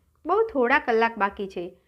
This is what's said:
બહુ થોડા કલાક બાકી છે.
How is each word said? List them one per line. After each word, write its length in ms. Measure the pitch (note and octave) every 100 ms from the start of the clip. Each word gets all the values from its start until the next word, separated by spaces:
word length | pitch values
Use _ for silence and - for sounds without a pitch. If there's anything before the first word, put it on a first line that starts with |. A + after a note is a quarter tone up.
| _ _ D4+
બહુ 160 | G4 A4+
થોડા 260 | D4 A#3+ C#4+
કલાક 400 | C#4+ A3+ A3+ A3+
બાકી 300 | G3 G3 G3
છે. 280 | F#3+ F3+ -